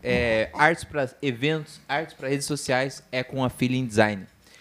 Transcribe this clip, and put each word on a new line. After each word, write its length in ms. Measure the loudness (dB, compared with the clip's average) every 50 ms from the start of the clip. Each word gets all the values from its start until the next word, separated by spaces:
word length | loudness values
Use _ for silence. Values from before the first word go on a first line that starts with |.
| -4
é, 460 | 0 0 2 2 2 2 2 0 0 2
artes 300 | 4 4 4 4 2 -4
para 260 | -8 -4 -4 -4 -4 -4 -4
eventos, 580 | -4 -4 -2 0 0 0 0 0 -4 -8 -16 -20 -8 -4
artes 260 | -4 -4 -4 -6 -10
para 140 | -10 -4 -2
redes 180 | -2 -2 -2
sociais, 560 | -4 -4 -6 -2 0 0 0 0 -2 -6 -12 -14 _ -4
é 100 | -4 -4
com 200 | -4 -4 -2 -2
a 60 | -2
Feeling 340 | 0 0 0 0 2 0 -2
Design. 400 | 0 4 4 4 4 4 -4 -8 -14 _ _ _ -20 -20 -18